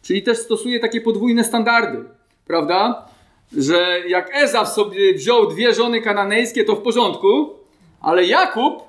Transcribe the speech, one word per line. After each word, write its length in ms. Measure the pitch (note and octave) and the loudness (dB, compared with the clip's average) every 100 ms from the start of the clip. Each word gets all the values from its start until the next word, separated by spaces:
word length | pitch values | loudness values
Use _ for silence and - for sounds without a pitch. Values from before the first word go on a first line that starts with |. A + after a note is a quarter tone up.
Czyli 220 | - F#3+ | -4 -4
też 140 | G3 A#3 | 0 -2
stosuje 420 | - A3 B3 B3 | -2 -4 -2 -4
takie 220 | A3+ A3+ | -2 -2
podwójne 420 | A3+ G3+ A#3+ A#3 | -2 -2 0 0
standardy, 600 | A#3 A#3 A3 A#3 A3 - - _ _ _ _ | 0 -2 0 0 0 -6 -14 _ _ _ _
prawda? 600 | E3+ D3+ F3+ A3 A#3 - _ _ _ _ - | -4 0 0 0 -4 -12 _ _ _ _ -4
Że 440 | C3+ F3 F3+ F3+ F3 | 0 2 2 -2 0
jak 280 | F3+ F3+ C#4 | -2 -2 0
Ezaw 340 | C#4 G#3+ G#3 | 2 2 -2
sobie 440 | - G3+ F#3 G3 | -2 -2 2 2
wziął 340 | F#3 C#3 A#3+ G#3 | 2 2 2 2
dwie 260 | D#3+ A#3+ | 2 0
żony 280 | G#3 A#3+ A#3 | 2 0 0
kananejskie, 600 | A3+ G3+ G3 G#3+ A#3 B3+ | -2 -2 0 0 -2 -2
to 120 | A3 G#3 | 0 0
w 60 | |
porządku, 680 | B3 A#3 G#3 D#3 F#3+ B3+ D4+ - _ _ _ _ | 0 0 0 0 2 2 0 -8 _ _ _ _
ale 240 | - E3+ F3+ | -2 0 2
Jakub 480 | C4 F#4 A3 C4+ - | 2 2 0 -2 -4